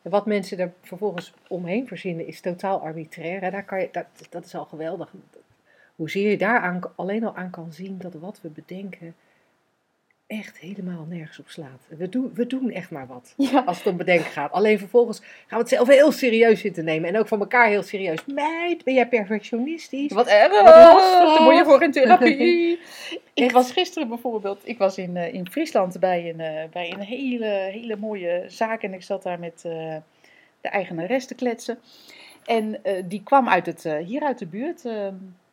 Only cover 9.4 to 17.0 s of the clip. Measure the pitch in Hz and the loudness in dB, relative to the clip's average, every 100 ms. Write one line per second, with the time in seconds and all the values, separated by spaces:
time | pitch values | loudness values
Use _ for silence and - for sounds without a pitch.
9.4 | _ _ _ _ _ _ _ _ - 214 | _ _ _ _ _ _ _ _ -14 -14
10.4 | - - 165 202 180 170 156 175 156 - | -14 -20 -18 -12 -12 -12 -12 -14 -14 -20
11.4 | - - 139 131 _ 156 180 254 262 170 | -20 -18 -18 -20 _ -12 -8 -6 -6 -6
12.4 | 240 262 247 185 - 151 127 127 _ - | -6 -4 -6 -8 -12 -14 -16 -20 _ -4
13.4 | 269 269 180 175 208 180 170 175 156 160 | 0 0 0 -4 -4 -4 2 0 0 -8
14.4 | 147 180 214 208 190 240 226 208 - - | -6 0 0 0 2 2 2 -4 -16 -20
15.4 | - 220 240 254 247 277 302 - 254 226 | -10 -6 -2 2 6 6 6 4 0 4
16.4 | 226 214 208 165 160 156 | 4 4 -2 -6 -4 -4